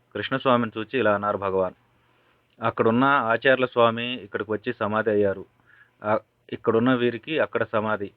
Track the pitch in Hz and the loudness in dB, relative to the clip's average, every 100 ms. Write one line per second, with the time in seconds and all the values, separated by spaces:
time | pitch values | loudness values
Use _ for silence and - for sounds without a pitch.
0 | _ 104 101 135 135 120 113 113 107 123 | _ -10 -6 -2 2 2 0 -6 -4 0
1 | 107 101 104 101 98 95 92 - _ _ | 0 0 0 -2 -2 0 -2 -6 _ _
2 | _ _ _ _ _ - 113 - 113 117 | _ _ _ _ _ -6 -2 0 2 4
3 | 135 139 113 113 139 127 127 123 117 117 | 4 2 2 2 2 2 2 2 2 2
4 | 120 123 - 107 107 104 123 - 104 107 | -6 -10 -8 -8 -4 -4 -4 -4 -2 0
5 | 110 104 101 95 87 _ _ _ _ _ | 2 2 0 -2 -10 _ _ _ _ _
6 | 107 110 - _ _ 117 117 113 123 127 | -2 -2 -4 _ _ -4 0 2 2 2
7 | 120 117 - 156 104 113 110 110 107 104 | 0 -4 -4 -2 -2 -2 -2 -2 -2 -4
8 | 101 | -6